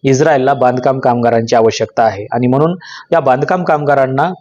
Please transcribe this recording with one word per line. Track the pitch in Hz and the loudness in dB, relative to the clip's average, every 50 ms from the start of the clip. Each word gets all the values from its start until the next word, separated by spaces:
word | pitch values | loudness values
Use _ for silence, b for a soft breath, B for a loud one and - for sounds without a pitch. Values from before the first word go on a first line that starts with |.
| - | -2
इस्रायलला | 135 135 127 156 165 151 135 131 139 143 | 0 2 2 2 2 2 2 2 0 0
बांधकाम | 127 127 123 123 127 127 143 131 135 | 2 0 0 0 0 -2 -2 -2 0
कामगारांची | - 131 120 120 117 120 117 117 113 117 123 | 0 0 0 2 0 0 0 0 0 0 2
आवश्यकता | 117 113 113 107 - 117 - - - 117 | 2 2 2 0 0 -6 -4 -2 0 0
आहे | 110 98 101 104 - | 0 0 -4 -10 -6
आणि | - 120 123 | -4 -2 0
म्हणून | 123 127 139 151 165 180 180 B B B B B B - | 0 2 2 0 0 -2 -4 B B B B B B -2
या | 165 | 0
बांधकाम | 156 135 127 131 147 - 180 180 175 | 2 2 0 0 0 -2 -2 -2 0
कामगारांना | - 160 147 147 143 143 135 135 127 131 139 151 180 185 - | 0 -2 0 0 0 2 2 0 0 0 -2 -2 -2 -4 -8